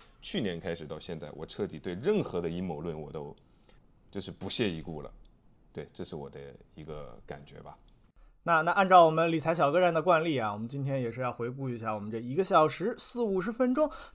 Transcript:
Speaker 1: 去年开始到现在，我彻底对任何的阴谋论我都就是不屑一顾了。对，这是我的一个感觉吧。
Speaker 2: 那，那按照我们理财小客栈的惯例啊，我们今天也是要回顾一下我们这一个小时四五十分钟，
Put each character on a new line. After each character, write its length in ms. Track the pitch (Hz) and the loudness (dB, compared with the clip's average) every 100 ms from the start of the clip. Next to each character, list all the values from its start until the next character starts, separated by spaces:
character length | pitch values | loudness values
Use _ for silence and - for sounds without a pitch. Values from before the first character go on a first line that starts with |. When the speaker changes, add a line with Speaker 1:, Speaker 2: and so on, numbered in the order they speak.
| - _ | -20 _
Speaker 1:
去 200 | - 196 | -6 -2
年 180 | 104 85 | -2 -4
开 160 | 87 85 | -6 -6
始 100 | 76 | -8
到 140 | 78 | -12
现 200 | - 82 | -8 -10
在， 120 | 73 | -10
我 140 | 73 80 | -12 -12
彻 200 | - 98 | -6 -6
底 140 | 80 | -6
对 160 | 92 87 | -8 -4
任 280 | 147 208 | 0 0
何 160 | 127 90 | 0 -2
的 80 | 85 | -2
阴 140 | 85 | -4
谋 160 | 92 73 | -4 -6
论 180 | 85 78 | -8 -8
我 120 | 73 | -10
都 240 | 76 71 - _ _ _ - _ _ _ | -10 -12 -16 _ _ _ -20 _ _ _
就 100 | 101 | -12
是 80 | 92 | -12
不 200 | 80 95 | -10 -6
屑 200 | - 110 | -2 -2
一 120 | 80 | -2
顾 200 | 76 76 | -10 -12
了。 100 | 67 - - _ _ _ _ | -12 -18 -20 _ _ _ _
对， 160 | - 73 | -14 -14
这 100 | - | -12
是 120 | 87 80 | -12 -12
我 140 | 69 | -12
的 100 | 71 69 64 - - | -14 -18 -20 -20 -18
一 80 | |
个 360 | 78 76 69 60 - | -14 -14 -14 -18 -16
感 180 | 71 | -16
觉 160 | 71 78 | -16 -20
吧。 160 | 76 85 - _ _ _ - _ - | -20 -20 -20 _ _ _ -20 _ 0
Speaker 2:
那， 160 | 165 | 2
那 120 | 165 | 2
按 140 | 202 190 | 2 10
照 180 | 180 165 | 10 10
我 40 | |
们 220 | 160 165 | 8 2
理 80 | 160 | 2
财 160 | 156 165 | 0 2
小 160 | 143 | 4
客 80 | 165 | 6
栈 140 | 180 | 4
的 80 | 165 | 4
惯 220 | 165 165 165 | 4 4 4
例 120 | 135 | 0
啊， 140 | 107 | -2
我 60 | 104 | -4
们 100 | 117 | -6
今 160 | 139 | -6
天 180 | 139 135 | -2 -2
也 80 | 120 | -2
是 120 | 113 | -4
要 100 | 123 | -6
回 180 | 117 120 | -4 -6
顾 200 | 135 135 | -6 -6
一 100 | 117 | -6
下 140 | 113 | -4
我 60 | 107 | -4
们 120 | 104 | -4
这 80 | 113 | -6
一 160 | 120 139 | -4 -2
个 80 | |
小 240 | 185 175 156 | 4 6 6
时 260 | - 190 254 | 2 -4 -4
四 220 | - 240 | -6 -2
五 200 | 226 190 | 0 0
十 80 | 185 | -2
分 240 | 226 254 | 0 0
钟， 160 | 254 302 - - | 2 0 -2 -14